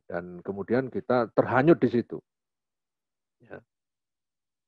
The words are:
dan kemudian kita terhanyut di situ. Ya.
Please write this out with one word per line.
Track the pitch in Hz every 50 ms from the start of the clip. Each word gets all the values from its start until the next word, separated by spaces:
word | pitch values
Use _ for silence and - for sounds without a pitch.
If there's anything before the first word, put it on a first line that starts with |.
| _ -
dan | 90 87 87 90 87 87
kemudian | - - 98 98 95 - 110 127 135 123
kita | - 101 - - 120 120 117 98
terhanyut | - - 120 95 107 127 135 165 165 -
di | - 117 117
situ. | 117 104 - - - - _ _ _ _ _ _ _ _ _ _ _ _ _ _ _ _ _ _ _ _ _ _ _ 123
Ya. | 107 95 95 117 _ _ _ _ _ _ _ _ _ _ _ _ _ _ _ _ _ _ _ _